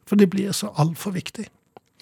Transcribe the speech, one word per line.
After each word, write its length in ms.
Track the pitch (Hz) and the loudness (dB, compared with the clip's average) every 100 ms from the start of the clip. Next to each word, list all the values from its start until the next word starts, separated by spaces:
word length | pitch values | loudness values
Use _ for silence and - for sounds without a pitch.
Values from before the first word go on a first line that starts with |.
| - | 0
For 80 | 208 | 4
det 80 | 196 | 4
blir 160 | 196 196 | 4 -4
så 200 | - 208 | -4 -6
alt 240 | - 151 160 | 0 0 0
for 160 | 202 | -8
viktig. 320 | 180 - - 202 _ _ - _ _ | -8 -8 -12 -14 _ _ -20 _ _